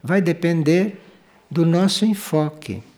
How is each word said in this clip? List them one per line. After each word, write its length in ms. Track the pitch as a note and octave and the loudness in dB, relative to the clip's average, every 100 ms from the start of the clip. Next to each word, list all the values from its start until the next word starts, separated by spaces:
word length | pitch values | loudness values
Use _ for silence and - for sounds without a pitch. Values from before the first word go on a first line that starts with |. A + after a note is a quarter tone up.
vai 220 | A#2+ F#3+ | 0 0
depender 760 | F3 E3 E3+ E3 D3 E3+ G#3 G3+ - - _ _ _ | 0 0 0 0 2 2 0 -6 -20 -20 _ _ _
do 160 | D3 E3 | 0 2
nosso 380 | E3+ F#3+ - | 4 2 2
enfoque 760 | G#3+ G3+ - D#3 D3+ D3 - G2 - | 0 -2 -2 -2 -2 -6 -12 -12 -12